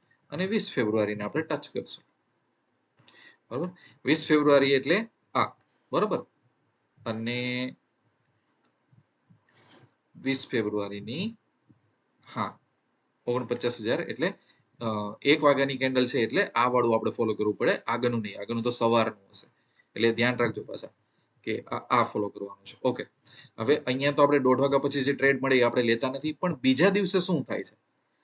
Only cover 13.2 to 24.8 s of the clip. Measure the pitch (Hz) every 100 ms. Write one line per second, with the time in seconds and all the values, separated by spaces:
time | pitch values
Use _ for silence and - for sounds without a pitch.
13.2 | - 123 113 120 120 117 107 143 - 123
14.2 | 180 - _ _ _ - 117 107 104 110
15.2 | 139 151 143 135 135 135 131 131 123 131
16.2 | 110 151 - 113 123 123 117 113 110 110
17.2 | 110 104 107 98 139 202 - 117 123 117
18.2 | 104 98 104 117 120 117 117 117 110 -
19.2 | _ - - _ _ _ _ - 113 113
20.2 | 120 123 117 104 - 101 - _ _ _
21.2 | _ _ 110 107 - 120 - 123 113 110
22.2 | 101 104 98 - - - 127 123 - _
23.2 | _ - - - 113 151 - 131 143 147
24.2 | 143 143 127 127 139 139